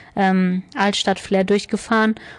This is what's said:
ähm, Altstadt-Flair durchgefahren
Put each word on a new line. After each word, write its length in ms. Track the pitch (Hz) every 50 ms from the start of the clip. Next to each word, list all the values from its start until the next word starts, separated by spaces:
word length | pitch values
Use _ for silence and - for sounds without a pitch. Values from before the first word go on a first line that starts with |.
| - - -
ähm, 480 | 202 196 190 190 190 185 180 180 185 - - -
Altstadt-Flair 680 | 269 196 208 196 - - 202 190 - - - 196 190 190
durchgefahren 720 | 190 202 202 - - 220 202 - - 226 220 220 220 220 - - - -